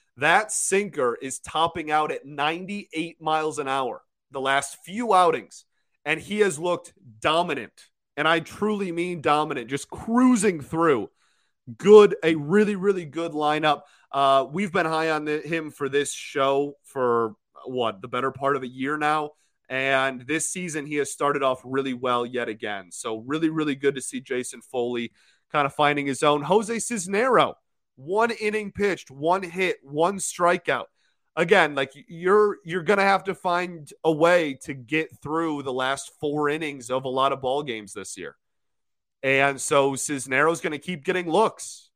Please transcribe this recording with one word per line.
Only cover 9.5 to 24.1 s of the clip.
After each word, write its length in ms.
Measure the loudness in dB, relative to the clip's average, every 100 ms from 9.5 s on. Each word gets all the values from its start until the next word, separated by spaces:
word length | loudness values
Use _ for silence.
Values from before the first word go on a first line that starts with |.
| -4 -6
just 200 | -8 -8
cruising 720 | -12 -2 4 4 4 2 0
through. 480 | -4 0 4 2 0 _ _ _ _ _ -18 -2
Good, 380 | 10 12 12 6
a 120 | 0 0
really, 400 | 2 2 4 2
really 300 | 0 -2 -4
good 260 | -8 -6
lineup. 500 | -2 0 2 2 2 -2 _ _
Uh, 340 | 0 4 4 2
we've 220 | -4 -4
been 140 | -2 0
high 240 | 0 0
on 160 | 0 -2
the, 140 | -4
him 320 | -4 -6 -6
for 180 | -6 -2
this 240 | 0 -2
show 640 | -6 -8 0 2 2 0 -6
for, 520 | -12 -2 2 2 0 -4 _ -20 -10
what, 360 | -2 -2 -4
the 60 | -6
better 240 | -4 -4
part 240 | -2 -2 -2
of 80 |
a 40 | -4
year 300 | -6 -6 -2
now. 340 | 0 0 -2 -10 _ _ _
And 540 | -4 0 2 0 -4 -6
this 200 | -4 -4
season, 360 | -6 -8 -8 -6
he 100 | -4
has 160 | -4
started 320 | -2 -2 0
off 160 | 0 -2 -4
really 300 | -4 -4 -4
well 300 | -2 -2 -2
yet 220 | -4 -6
again. 440 | -6 -8 -8 -10
So 260 | -12 -8 -8 -6
really, 240 | -2 0
really 260 | 0 -2 0
good 200 | -2 -2
to 60 |
see 200 | -8